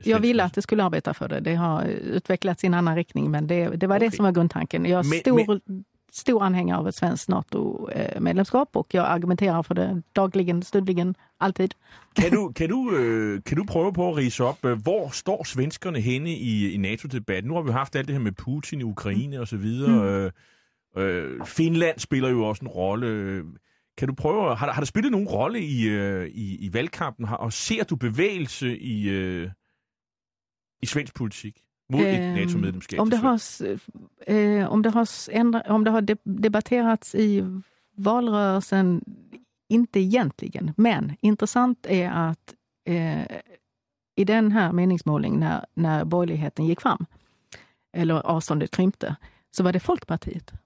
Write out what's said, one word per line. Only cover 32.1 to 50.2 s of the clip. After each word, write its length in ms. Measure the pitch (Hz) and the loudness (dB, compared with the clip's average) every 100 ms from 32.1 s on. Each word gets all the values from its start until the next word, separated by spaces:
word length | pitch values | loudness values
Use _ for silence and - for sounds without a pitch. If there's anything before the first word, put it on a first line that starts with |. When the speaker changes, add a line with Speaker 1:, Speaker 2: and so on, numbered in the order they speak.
| 190 | 2
Speaker 1:
Ehm, 140 | 180 180 | 0 0
Speaker 2:
nato-medlemskab 640 | 175 175 - 185 - - | 0 0 -2 -4 -6 -2
Speaker 1:
om 80 | 220 | 2
Speaker 2:
til 20 | |
Speaker 1:
det 80 | 233 | 2
har 180 | 262 233 | 2 0
Speaker 2:
Sverige? 400 | - - - - | -2 -8 -6 -6
Speaker 1:
s-, 120 | - - - _ - | -8 -20 -20 _ 0
eh, 440 | 214 208 208 190 | 2 4 4 2
om 120 | 208 | 2
det 100 | 220 | 2
har 100 | 226 226 | 2 0
s-, 240 | - - | -2 -4
ändra-, 360 | 214 240 226 - | 2 2 2 2
om 140 | 220 | 2
det 100 | 214 | 4
har 80 | 226 | 2
deb-, 400 | 202 214 - 196 | 2 -2 -2 0
debatterats 720 | 214 208 - 247 226 226 - 196 | 2 2 2 2 4 2 0 0
i 280 | 214 202 185 185 - _ _ - | 2 2 0 -6 -12 _ _ -2
valrörelsen, 1040 | 202 233 240 208 202 190 - 190 185 175 - - - - _ _ - | 0 2 2 2 2 2 2 2 4 2 -2 -16 -20 -20 _ _ 0
inte 300 | 226 240 196 | 2 4 2
egentligen. 760 | 190 240 170 - - - 156 156 | 4 2 2 -2 -10 -6 -4 4
Men 340 | 226 185 - 147 | 4 4 -2 0
intressant 640 | 208 208 214 247 247 240 - | 2 2 2 2 2 0 0
är 200 | 190 180 | 0 0
att, 420 | 165 165 160 - - _ _ - | 0 0 -2 -8 -20 _ _ -4
eh, 340 | 170 165 156 147 - - 185 _ _ _ _ _ - | -2 0 -2 -6 -10 -16 -20 _ _ _ _ _ -2
i 80 | |
den 280 | 196 220 214 | 2 4 4
här 200 | 214 175 | 4 4
meningsmålingen, 680 | 175 185 175 - 151 147 147 | 4 4 2 2 0 0 0
när, 260 | 160 165 - - | 0 -2 -4 -2
när 300 | 165 156 160 | 0 2 0
borgerligheten 600 | 175 175 156 151 - 156 | 0 0 -2 -4 -2 -2
gick 160 | 175 | 0
fram, 240 | 262 - 170 _ _ _ _ - - _ _ | 0 -2 -4 _ _ _ _ -20 -20 _ _
eller 220 | 175 165 160 | -2 0 0
avståndet 560 | - 165 - 151 151 | 0 -2 0 -2 -2
krympte, 440 | - 185 - - 147 - _ _ | 2 0 0 -6 -8 -12 _ _
så 120 | - | -2
var 80 | 185 | 0
det 60 | 180 | 0
Folkpartiet 760 | - 359 - 165 | 0 -2 -2 -6